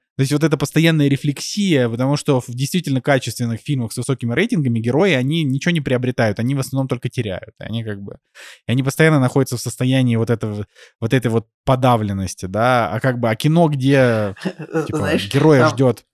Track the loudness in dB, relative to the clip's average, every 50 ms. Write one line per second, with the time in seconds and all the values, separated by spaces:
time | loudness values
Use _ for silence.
0 | _ _ _ -4 -2 0 2 0 2 2 2 0 -2 -2 0 2 2 4 4 4
1 | 4 2 2 0 0 -4 -4 -4 -8 -8 -4 -2 0 2 2 2 2 2 0 -2
2 | 0 0 0 -2 0 0 0 0 0 -4 -6 -6 -4 -2 -2 -4 -2 -2 -4 -2
3 | 2 2 0 0 0 -4 -6 -4 -4 -4 -4 -6 -4 -4 -4 -2 -4 -6 -6 -8
4 | -4 -4 -4 -4 -4 -4 -2 -2 0 0 0 0 0 0 0 0 -2 0 0 2
5 | 2 2 2 0 0 0 0 0 0 -2 -2 -2 -2 -2 -2 -2 -2 -2 -2 -2
6 | -2 -2 0 0 0 0 0 -2 -2 -2 -2 -2 -4 -4 -4 -4 -2 -4 -6 -4
7 | -6 -6 -6 -4 -6 -6 -8 -8 -10 -16 _ _ -12 -8 -8 -8 -6 -8 -10 -10
8 | -12 -14 -16 -18 _ _ _ -20 -20 -20 -20 _ _ -2 -2 0 0 -2 0 2
9 | 4 4 4 4 2 2 2 0 0 0 -2 -6 -6 -8 -6 -2 -2 0 2 2
10 | 2 2 2 0 0 0 -2 -2 -2 -6 -6 -6 -8 -10 _ -20 -20 -20 _ _
11 | -2 0 0 0 0 2 0 0 -2 _ _ _ _ 0 0 2 4 2 2 2
12 | 0 -2 -2 -4 -4 -6 -6 -10 -10 -6 -2 0 2 2 2 2 0 0 -2 -2
13 | -2 -2 -2 0 0 -2 -2 0 0 2 4 4 4 4 2 0 2 4 4 6
14 | 4 4 2 0 -2 -4 -6 -6 -8 -8 -8 -8 -14 -6 -4 -4 -4 -2 -4 -4
15 | -2 -2 -2 -2 -2 -2 0 4 6 6 6 6 6 4 2 2 2 2 2 -2
16 | _ _